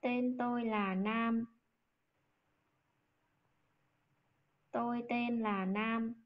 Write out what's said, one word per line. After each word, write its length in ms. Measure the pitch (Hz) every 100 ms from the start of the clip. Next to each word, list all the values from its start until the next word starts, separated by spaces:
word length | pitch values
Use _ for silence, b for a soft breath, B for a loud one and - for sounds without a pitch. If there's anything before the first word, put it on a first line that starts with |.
Tên 340 | 247 247 247 247
tôi 260 | 240 240 233
là 300 | 214 196 185
Nam. 500 | 202 226 226 226 233 _ _ _ _ _ _ _ _ _ _ _ _ _ _ _ _ _ _ _ _ _ _ _ _ _ _ _ _ _ _ _ _
Tôi 320 | 240 240 240 240
tên 340 | 240 240 233
là 220 | 214 202 190
Nam. 560 | 202 220 226 226 233